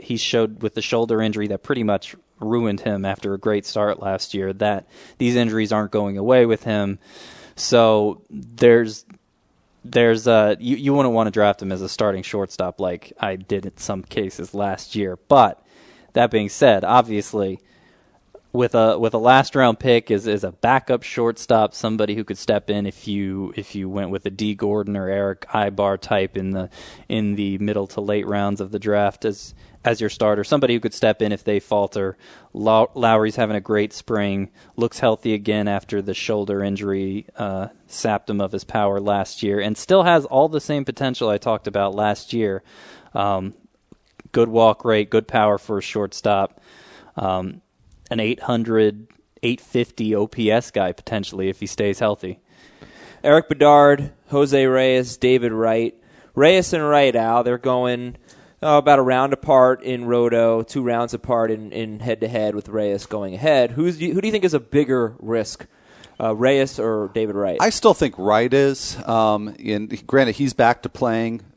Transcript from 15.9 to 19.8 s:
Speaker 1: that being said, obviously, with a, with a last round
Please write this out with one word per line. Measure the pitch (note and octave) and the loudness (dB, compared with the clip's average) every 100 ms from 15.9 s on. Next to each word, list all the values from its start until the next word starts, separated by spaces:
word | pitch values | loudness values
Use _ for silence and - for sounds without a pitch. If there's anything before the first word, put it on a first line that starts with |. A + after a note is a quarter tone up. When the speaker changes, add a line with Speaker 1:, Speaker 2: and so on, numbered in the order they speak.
| _ _ | _ _
Speaker 1:
that | - A#2+ | 0 2
being | A2+ G2+ | 0 -4
said, | - C3+ G2 | 2 4 4
obviously, | F#2 B2 A#2 G#2 G2+ A2 F#2+ F#2 _ _ _ _ _ _ _ - _ | 4 2 2 -2 -4 -4 -4 -6 _ _ _ _ _ _ _ -20 _
with | B2 A#2+ A#2 | -2 2 4
a, | A2 F#2 | 4 4
with | A2+ | 0
a | A2+ | 2
last | A#2+ C3 C3+ C#3 | 6 6 4 2
round | B2 A2+ | 2 2